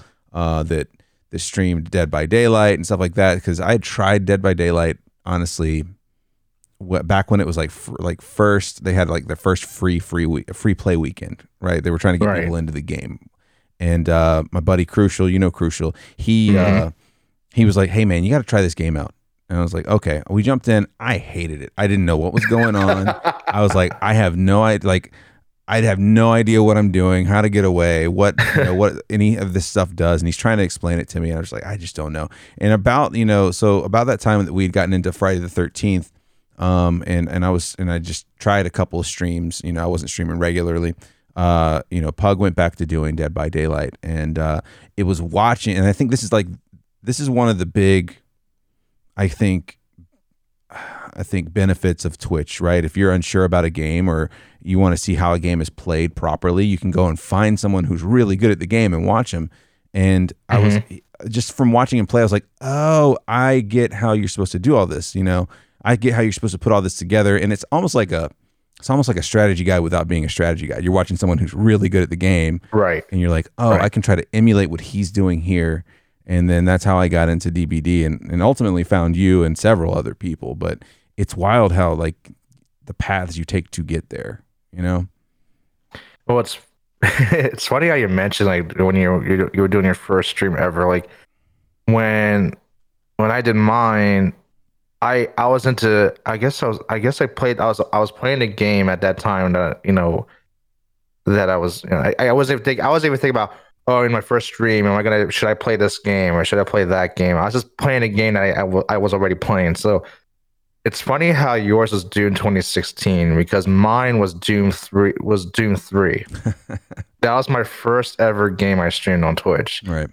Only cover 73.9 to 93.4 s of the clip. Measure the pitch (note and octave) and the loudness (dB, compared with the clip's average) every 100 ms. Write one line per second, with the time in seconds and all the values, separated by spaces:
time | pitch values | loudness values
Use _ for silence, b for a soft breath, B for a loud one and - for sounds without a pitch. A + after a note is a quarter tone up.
73.9 | G#2+ G2+ F2+ - A2 A2+ G2+ F2 E2+ - | 0 0 0 0 2 4 4 2 -4 -8
74.9 | G2 F2+ G2+ F#2 E2+ F2 F2 E2 D#2+ - | -6 -4 0 0 0 0 0 0 -4 -8
75.9 | b b b - F2+ F2+ E2+ F2+ F#2 G2 | b b b -2 0 2 4 2 2 2
76.9 | F#2 F2 E2 E2 E2 E2+ E2+ D#2 D#2+ E2+ | 2 2 2 2 0 -2 -4 -2 -2 0
77.9 | F2 D#2+ - - E2+ G#2+ C3+ A2 F2+ E2+ | 0 0 -4 -4 0 0 2 0 -2 0
78.9 | F#2+ E2+ E2+ F#2+ F#2 E2 D#2+ G#2+ G2+ E2 | 0 0 2 4 4 2 0 2 2 0
79.9 | F2 - - F2 D#2+ - E2+ E2 - b | -4 -6 -8 -10 -8 -10 -8 -8 -8 b
80.9 | b b - G2+ F#2+ F#2+ A#2+ G2+ F2+ F2 | b b -8 -8 -2 2 4 4 2 0
81.9 | E2 E2 - - - _ _ _ _ - | 0 -4 -8 -18 -20 _ _ _ _ -14
82.9 | - - F#2+ F2+ E2 E2 F#2 - - D#2 | -10 -4 -4 -4 -8 -6 -6 -6 -10 -6
83.9 | D#2+ - - - - _ _ _ F2 F2+ | -8 -8 -14 -14 -16 _ _ _ -6 -2
84.9 | F2+ F#2 _ _ _ _ _ _ _ _ | -2 -4 _ _ _ _ _ _ _ _
85.9 | B B B - A#2+ A2+ - _ _ _ | B B B 0 0 0 -8 _ _ _
86.9 | _ G2+ - A#2 E3 C3 - - C3 E3+ | _ -2 0 2 2 2 -2 -2 0 2
87.9 | D3 G2+ F#2 G2 - G2+ F2 E2 - F#2 | 2 2 0 0 0 0 0 -2 0 2
88.9 | F#2+ F2+ F2+ - F#2+ F#2 G2 F#2+ G2+ F#2 | 2 2 2 0 0 0 0 2 2 2
89.9 | F2+ - F#2+ - - G2 D#2+ F2+ E2+ F2+ | 0 0 0 0 -4 -2 0 -2 0 0
90.9 | F2+ - B _ _ _ _ _ _ - | 0 -4 B _ _ _ _ _ _ 0
91.9 | A2+ A2 G#2+ G#2 G2+ F2 - _ _ _ | 2 2 2 2 2 -2 -4 _ _ _
92.9 | _ _ - A2 B2 | _ _ -2 0 0